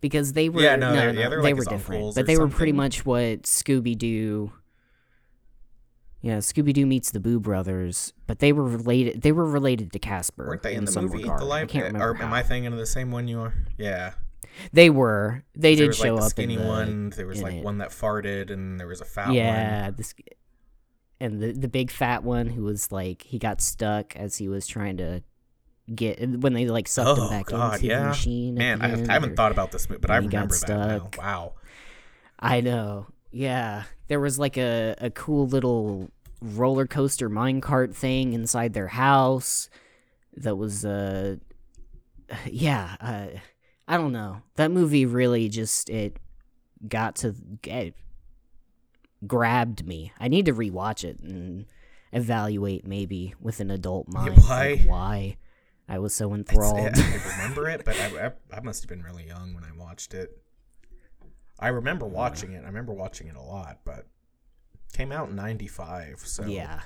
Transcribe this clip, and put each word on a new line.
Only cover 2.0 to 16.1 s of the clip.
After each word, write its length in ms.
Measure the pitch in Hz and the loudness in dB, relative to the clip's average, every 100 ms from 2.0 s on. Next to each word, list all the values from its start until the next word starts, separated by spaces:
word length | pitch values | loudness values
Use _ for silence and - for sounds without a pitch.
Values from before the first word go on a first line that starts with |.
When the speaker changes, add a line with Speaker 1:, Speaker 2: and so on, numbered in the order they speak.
Speaker 2:
uncles 140 | 107 | -2
Speaker 1:
but 80 | 107 | 0
Speaker 2:
or 40 | 131 | 4
Speaker 1:
they 100 | 160 | 6
were 100 | 151 | 6
pretty 220 | - 160 | 4 2
Speaker 2:
something. 60 | 143 | 4
Speaker 1:
much 280 | 139 123 139 | 2 -2 0
what 360 | 120 120 110 | 2 2 -2
Scooby-Doo. 1080 | - - - 135 120 113 117 110 110 107 104 - _ _ _ _ _ _ _ _ _ - - - _ _ - - | -2 -2 2 2 2 0 0 0 -2 -2 -4 -10 _ _ _ _ _ _ _ _ _ -20 -20 -20 _ _ -20 -10
Yeah, 180 | 117 107 | -4 -2
Scooby-Doo 480 | 98 - 147 139 139 | 0 2 4 4 4
meets 240 | 131 - | 4 0
the 100 | 110 | -2
Boo 200 | 107 120 | 2 2
Brothers, 720 | 107 98 92 92 90 87 - - - | 2 0 0 -2 -2 -4 -8 -12 -6
but 120 | 110 | 2
they 120 | 143 | 4
were 120 | 147 | 6
related. 580 | 135 117 117 123 120 - | 2 0 2 4 4 4
They 100 | 147 | 4
were 120 | 156 | 4
related 480 | 165 143 139 123 98 | 4 2 2 2 -2
to 60 | 98 | -8
Casper 480 | - 98 90 - 65 | -6 -4 -6 -8 -8
Speaker 2:
Weren't 140 | - | -6
they 100 | 113 | -4
in 60 | 104 | -4
Speaker 1:
in 40 | |
Speaker 2:
the 80 | 101 | -2
Speaker 1:
some 120 | 101 92 | 0 -2
Speaker 2:
movie, 120 | 85 | -2
Speaker 1:
regard. 220 | 82 - | -2 -2
Speaker 2:
the 40 | |
live 200 | 139 147 | 0 -2
Speaker 1:
I 80 | 160 | -2
can't 120 | 143 | -2
Speaker 2:
a-, 20 | 123 | -2
Speaker 1:
remember 220 | 104 113 | -2 -2
Speaker 2:
or 120 | 113 | -2
am 80 | 113 | -2
Speaker 1:
how. 40 | 117 | 0
Speaker 2:
I 60 | |
thinking 300 | 123 123 120 | 2 2 0
of 60 | 117 | -4
the 80 | 113 | -2
same 240 | 127 127 | -2 -2
one 180 | 123 120 | -4 -4
you 120 | 117 | -4
are? 140 | 113 - - - | -2 -2 -2 -2
Yeah. 360 | 104 92 90 - - - - - 190 | -4 -4 -6 -6 -6 -6 -18 -16 2
Speaker 1:
They 180 | 147 170 | 10 10
were. 540 | 143 123 107 104 123 - | 10 4 4 0 -4 -10
They 200 | - 156 156 | 4 8 8
Speaker 2:
There 80 | |
Speaker 1:
did 40 | 147 | 8
Speaker 2:
was, 120 | - | 6
like, 60 | |
Speaker 1:
show 80 | 127 | 2